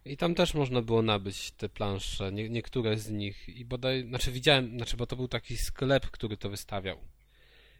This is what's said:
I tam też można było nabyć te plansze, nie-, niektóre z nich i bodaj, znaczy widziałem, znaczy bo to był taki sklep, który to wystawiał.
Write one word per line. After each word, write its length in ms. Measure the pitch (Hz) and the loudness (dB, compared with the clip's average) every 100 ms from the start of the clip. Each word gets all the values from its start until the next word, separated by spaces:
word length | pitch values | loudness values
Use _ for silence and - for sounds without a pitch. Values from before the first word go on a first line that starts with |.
| - | -12
I 120 | 143 | -2
tam 180 | 170 170 | 0 4
też 180 | 170 | 2
można 280 | 151 131 123 | 4 2 2
było 200 | 113 113 | 4 4
nabyć 500 | 113 104 98 - - | 4 2 0 -6 -10
te 180 | - 104 | -6 -8
plansze, 640 | - 104 98 - - 98 | -2 -2 0 -2 -2 -2
nie-, 180 | 101 110 | -2 -2
niektóre 480 | 117 - 131 113 110 | -2 -2 0 2 0
z 120 | 104 | 0
nich 380 | 104 101 - - | -2 -4 -6 -12
i 160 | 127 120 | -14 -8
bodaj, 420 | 123 131 131 117 | -2 0 0 -2
znaczy 240 | 123 131 | 0 0
widziałem, 380 | 127 139 139 123 120 | 2 6 6 4 -2
znaczy 200 | 113 120 | -4 -2
bo 80 | 120 | -2
to 100 | 127 | -2
był 120 | 127 | -2
taki 300 | 117 - 113 | -4 -4 -2
sklep, 540 | - - 131 139 - | -2 0 2 4 2
który 260 | - 113 104 | -4 -4 -4
to 120 | 101 | -4
wystawiał. 480 | 101 - 101 95 82 - - _ _ - - - | -6 -4 -4 -4 -6 -12 -18 _ _ -20 -20 -20